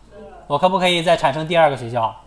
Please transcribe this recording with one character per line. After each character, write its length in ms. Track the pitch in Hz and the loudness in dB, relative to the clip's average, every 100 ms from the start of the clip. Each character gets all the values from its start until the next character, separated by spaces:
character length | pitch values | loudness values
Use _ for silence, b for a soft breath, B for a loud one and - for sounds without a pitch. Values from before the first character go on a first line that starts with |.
| - - - - - | -20 -20 -20 -20 -8
我 100 | 143 | 0
可 100 | 180 | 0
不 120 | 185 | 2
可 100 | 180 | 0
以 140 | 175 | 0
再 120 | 170 165 | 2 0
产 180 | 151 | 0
生 140 | 143 160 | -2 -2
第 100 | 170 | 2
二 120 | 156 | 2
个 80 | 131 | 2
学 120 | 117 | -6
校？ 260 | 120 113 - | -4 -4 -6